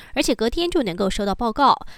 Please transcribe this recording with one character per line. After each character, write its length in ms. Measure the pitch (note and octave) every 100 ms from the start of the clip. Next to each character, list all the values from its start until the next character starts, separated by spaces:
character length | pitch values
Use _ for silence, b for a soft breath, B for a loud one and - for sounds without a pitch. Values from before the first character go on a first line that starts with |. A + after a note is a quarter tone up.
| B
而 80 | C4
且 140 | D#4 A#3+
隔 120 | A3+
天 220 | E4 F4
就 140 | F4
能 120 | A3 F3
够 140 | G3
收 160 | G#3+ G3+
到 80 |
报 180 | F#3+ A#3+
告。 240 | A3 C4 - -